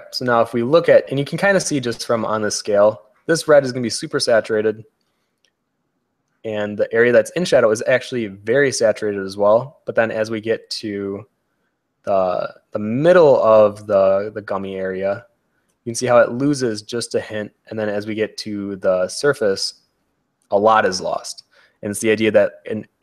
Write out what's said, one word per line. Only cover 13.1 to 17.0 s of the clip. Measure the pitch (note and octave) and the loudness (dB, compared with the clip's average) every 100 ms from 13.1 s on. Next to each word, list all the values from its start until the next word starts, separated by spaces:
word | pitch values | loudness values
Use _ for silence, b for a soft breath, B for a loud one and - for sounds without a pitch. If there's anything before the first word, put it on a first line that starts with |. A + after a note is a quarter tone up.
| F3+ D3+ A#2+ | 6 6 6
of | A2 A2 G#2 G#2 G#2 | 6 6 6 2 0
the, | G2+ F#2+ G2 G#2 A2 | 2 4 2 -2 -10
the | |
gummy | G#2 G2 G2 F#2+ | -8 -8 -8 -8
area, | F#2+ F#2 G2 G2+ - _ _ _ _ _ - | -8 -4 -4 -6 -10 _ _ _ _ _ -10
you | |
can | A2+ | -4
see | B2 | 2
how | A#2+ | 4
it | A2+ | 4
loses | A#2+ C#3 C#3 B2+ G#2+ | 0 -2 -2 -4 -6
just | G#2+ A#2 | -8 -10